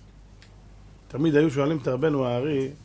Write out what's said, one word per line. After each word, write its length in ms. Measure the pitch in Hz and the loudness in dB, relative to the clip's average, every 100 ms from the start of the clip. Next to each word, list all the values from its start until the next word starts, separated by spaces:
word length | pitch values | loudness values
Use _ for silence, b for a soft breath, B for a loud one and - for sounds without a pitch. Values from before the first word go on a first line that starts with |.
| - - - - - - - - - - - | -20 -20 -20 -20 -20 -20 -20 -20 -20 -20 -12
תמיד 280 | 127 160 143 | -2 2 4
היו 140 | 160 | 4
שואלים 280 | 139 139 160 | 2 -2 -2
את 60 | 143 | -2
רבנו 380 | 127 156 143 127 | -2 0 0 0
הארי, 440 | 120 147 139 131 - | -2 -2 -2 -4 -8